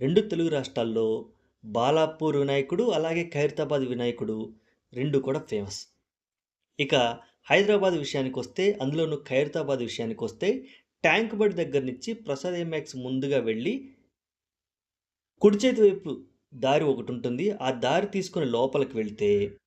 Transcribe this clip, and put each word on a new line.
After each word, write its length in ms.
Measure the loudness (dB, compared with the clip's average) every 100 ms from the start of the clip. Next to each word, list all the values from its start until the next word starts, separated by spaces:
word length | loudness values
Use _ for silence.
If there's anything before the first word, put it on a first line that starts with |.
రెండు 200 | 2 2
తెలుగు 280 | 2 0 0
రాష్ట్రాల్లో 560 | 0 -2 -2 0 2 0 0 -6 _ _ _
బాలాపూర్ 760 | -4 0 2 4 2 0 -2 0
వినాయకుడు, 460 | 2 0 0 0 0
అలాగే 320 | 0 0 -2 -2
ఖైరతాబాద్ 560 | 0 -2 0 -2 0 0
వినాయకుడు 520 | -2 -2 -2 -6 -6 -8 -14 _ _ _
రెండు 240 | -4 0 0
కూడా 200 | 0 -4
ఫేమస్. 400 | -4 -6 -6 -12 -16 _ _ _ _ _ _ _ _ -6
ఇక 160 | 0 2 2 -2 -12 _ 2
హైదరాబాద్ 480 | 4 6 4 4 0
విషయానికొస్తే, 680 | -2 -2 -2 -4 -6 -2 0 0
అందులోనూ 360 | -2 0 -2 -4 -2
ఖైరతాబాద్ 540 | 0 0 -2 -2 -2
విషయానికొస్తే, 680 | -4 -6 -8 -6 -8 -2 -2 -2 -6 -20 _ _
ట్యాంక్ 320 | 2 2 0 0
బండ్ 200 | 0 0
దగ్గర 280 | 0 0
నుంచి 280 | -2 -6 -8
ప్రసాద్ 420 | -8 -6 -6 -4 -4
ఐమాక్స్ 400 | -4 -6 -8 -10
ముందుగా 420 | -4 -2 0 0
వెళ్ళి 340 | 0 -2 -2 -4 -8 -20 _ _ _ _ _ _ _ _ _ _ _ _ _ _
కుడి 160 | 6 6
చేతి 240 | 4 6
వైపు 300 | 6 4 -4 -10 -12 _ _
దారి 320 | -4 2 2 2
ఒకటి 240 | 0 -4
ఉంటుంది. 340 | -6 -4 -2 -2 -2
ఆ 80 | -4 -2
దారి 280 | 0 0 0
తీసుకుని 400 | -4 -4 -2 0
లోపలికి 460 | 0 0 0 -2 -4
వెళ్తే 340 | -6 -2 2 2 0 -6